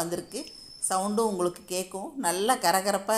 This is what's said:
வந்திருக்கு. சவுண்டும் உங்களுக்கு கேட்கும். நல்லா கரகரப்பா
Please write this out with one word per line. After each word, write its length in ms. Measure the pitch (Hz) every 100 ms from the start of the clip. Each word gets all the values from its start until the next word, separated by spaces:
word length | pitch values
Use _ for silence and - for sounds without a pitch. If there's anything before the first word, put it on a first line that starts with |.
வந்திருக்கு. 380 | 170 175 - 233 - - - - -
சவுண்டும் 420 | 190 202 208 226
உங்களுக்கு 320 | 185 175 175 -
கேட்கும். 340 | 185 185 190 214 269 175
நல்லா 260 | 180 220 254
கரகரப்பா 500 | 175 190 196 196 196